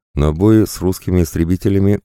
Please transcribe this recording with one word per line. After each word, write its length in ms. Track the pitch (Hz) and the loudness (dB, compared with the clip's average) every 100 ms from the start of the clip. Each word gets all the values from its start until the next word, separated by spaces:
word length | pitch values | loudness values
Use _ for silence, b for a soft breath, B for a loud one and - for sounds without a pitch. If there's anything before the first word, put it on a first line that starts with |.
| _ | _
но 180 | - 73 | -2 -2
боя 340 | 78 104 110 98 | 2 4 4 2
с 140 | - | -2
русскими 440 | 90 92 - 90 | -4 -4 -2 -2
истребителями 760 | 85 82 82 92 - 98 98 101 | -2 -2 -2 -2 0 0 0 -2